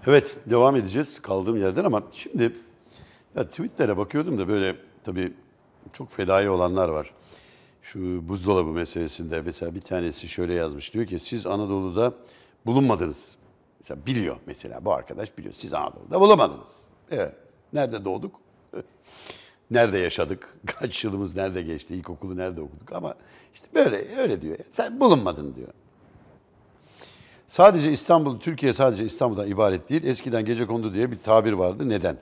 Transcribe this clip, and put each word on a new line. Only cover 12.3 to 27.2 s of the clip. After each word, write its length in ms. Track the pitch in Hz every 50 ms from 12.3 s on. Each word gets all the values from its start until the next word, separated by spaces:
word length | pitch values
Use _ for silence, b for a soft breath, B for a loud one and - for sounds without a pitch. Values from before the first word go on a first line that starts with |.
| B B B B B B _
bulunmadınız." 680 | 113 117 139 139 131 110 90 92 82 71 - - - - _ _ _ _ _ _ _ _ _
Mesela 260 | - - 71 71 71
biliyor 300 | 92 131 120 101 80 65 60 -
mesela, 400 | - 73 - - - 57 62 -
bu 80 | 104 87
arkadaş 440 | 65 - - 67 - 107 107 _ -
biliyor. 160 | - 50 -
"Siz 200 | - - - -
Anadolu'da 480 | 78 73 - - 50 50 - 156 180
bulamadınız." 600 | 190 208 214 170 120 87 71 - - - - - - _ _ _ _ _
Evet. 240 | 175 131 95 73 - - - - _ _ _ _ -
Nerede 320 | - 143 123 113 107 98
doğduk? 300 | 98 92 101 - 202 - - _ _ _ _ _ _ -
<laughs> 100 | - - _ _ _ B B B B B B B B B B B B _ _
Nerede 260 | 110 - 120 110 95 98
yaşadık? 600 | 90 85 - - 85 73 98 - - - - -
<laughs> 40 | -
Kaç 380 | 95 - - - 123 - - -
yılımız 320 | 110 98 98 101 92 82
nerede 260 | 95 95 98 92 92
geçti? 340 | 87 80 82 76 - - 82
İlkokulu 420 | 90 85 - 87 78 - 95 92 90
nerede 240 | 92 92 87 82
okuduk? 320 | 78 71 73 76 - - -
Ama 220 | 180 175 156 - - B B B B B B B
işte 140 | - - - -
böyle, 420 | - 269 - 107 98 - - 208 269
öyle 240 | 262 202 113 92
diyor. 160 | - 78 80 - - -
"Sen 280 | - - 220 226 226 262
bulunmadın." 560 | 285 247 180 139 107 92 85 71 73 71 65
diyor. 140 | 62 62 - - _ _ - _ _ _ - _ - - - - _ _ _ _ _ _ _ _ B B B B B B B B B